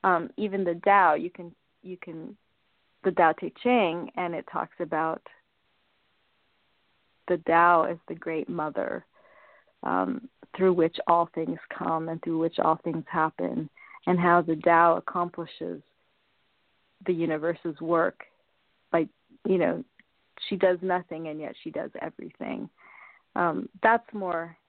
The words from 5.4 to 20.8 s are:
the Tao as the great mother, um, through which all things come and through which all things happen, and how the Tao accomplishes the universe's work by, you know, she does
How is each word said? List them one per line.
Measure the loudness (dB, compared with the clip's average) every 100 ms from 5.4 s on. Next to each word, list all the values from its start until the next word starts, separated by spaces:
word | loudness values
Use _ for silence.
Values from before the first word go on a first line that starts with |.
| _ _ _ _ _ _ _ _ _ _ _ _ _ _ _ _ _ _ -4
the | -2 2
Tao | 4 6 6
as | 4 -4 -10
the | -10
great | -6 -6 -6
mother, | -6 -4 -4 -4 -6 _ _ _ _ _ _ _ _
um, | -4 -2 -2 -4 -10 _ -20 2
through | 2
which | 4 2 0 2
all | 2 2 -4
things | -6 -8 -10 -8
come | -4 -2 -4
and | -6
through | -4 -2
which | -2 2
all | 2 2
things | -2 -6 -4
happen, | 0 0 -2 -4 -4 -8 _ -20 -10 -2
and | 2
how | 6 4
the | 4 0
Tao | 4 6 6 4
accomplishes | -2 -4 -4 -6 -14 -10 -10 -10 _ _ _ _ _ _ _ _ _ _ _ _ -4
the |
universe's | -2 -2 -2 -2 -4 -6 -8
work | 0 2 0 -4 -20 _ _ _ _ _ _
by, | 0 0 _ _ _ 0
you | 2
know, | 2 -2 -8 _ _ _ _ -18 -8
she | 0
does | 2 2